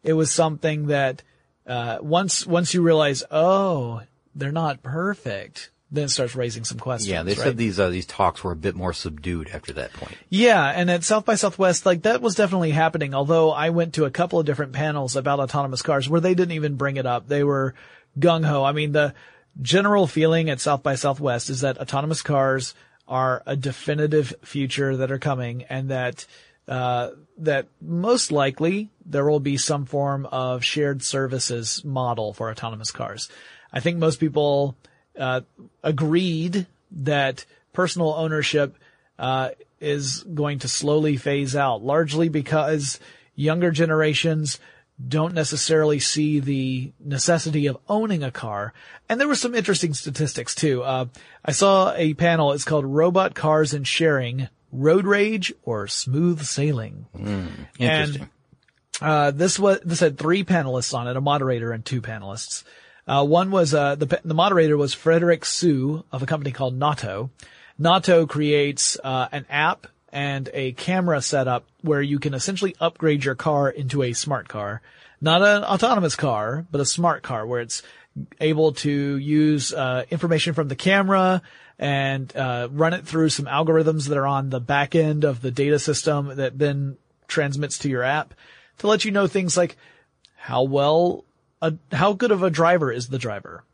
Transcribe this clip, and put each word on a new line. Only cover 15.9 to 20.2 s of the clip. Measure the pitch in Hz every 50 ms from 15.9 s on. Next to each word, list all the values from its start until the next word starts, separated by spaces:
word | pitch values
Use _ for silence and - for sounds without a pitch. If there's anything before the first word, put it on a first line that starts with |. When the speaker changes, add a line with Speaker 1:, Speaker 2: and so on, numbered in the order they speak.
| 147 139 131 139
Speaker 1:
where | 156 170
they | 160 185 185
didn't | 175 180 175 165
even | 160 151 147 143
bring | 123 139 139 139
it | 135 127
up. | 123 120 - -
They | - 143 143 143
were | 143 143 135 135 131 127 - - - - - _ _ _ 139
gung-ho. | 151 175 165 160 160 151 147 139 135
I | 139 147
mean, | 151 151 147
the | 143 151 147 139 - - - - - _ _ _ _ -
general | 131 120 165 190 196 208 208 202 185
feeling | 139 - 160